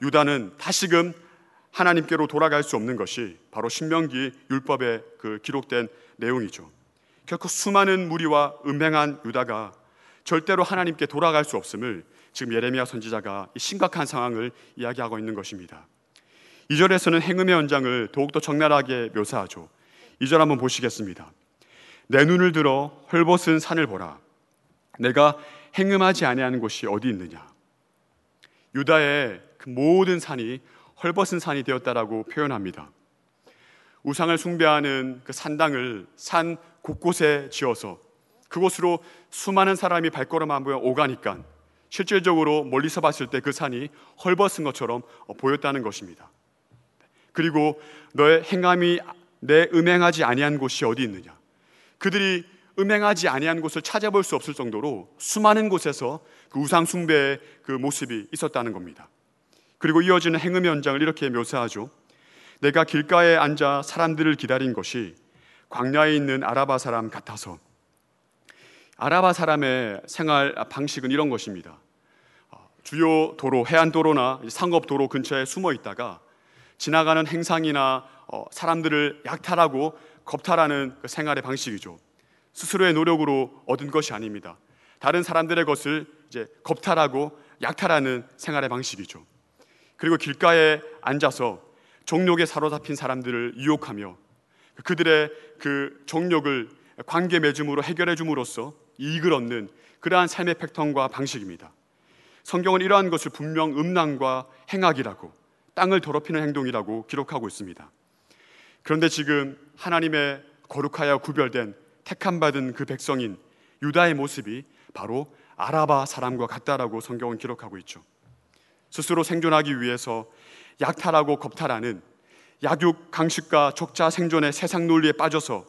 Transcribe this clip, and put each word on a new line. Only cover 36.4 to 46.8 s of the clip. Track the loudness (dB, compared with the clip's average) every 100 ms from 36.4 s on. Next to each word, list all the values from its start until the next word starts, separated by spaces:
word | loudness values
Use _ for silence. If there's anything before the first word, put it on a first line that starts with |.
| 0 -6 -14 _
곳곳에 | -12 -4 -2 2 2 2 -4
지어서 | -4 -4 -4 -8 -16 _ _ _ _ -10
그곳으로 | -2 0 0 0 -2 -6 -20 _
수많은 | -10 0 2 2 2
사람이 | 0 0 0
발걸음 | -2 -2 -2 -2
한번 | -4 -4 -2
오가니까 | 0 2 0 -2 -8 -8 -14 _ _ _ -12
실질적으로 | -6 0 2 4 2 2 0
멀리서 | 0 -2 -2 0
봤을 | 0 0 -4
때 | -4
그 | -4
산이 | -4 -6 -6 -10 -16 -20 -6
헐벗은 | 0 2 2 0
것처럼, | -6 -6 -6 -6 -10 -20 -20
어, |
보였다는 | -4 -2 0 -2 -4
것입니다. | -6 -10 -16 -20 -20 _ _ _ _ _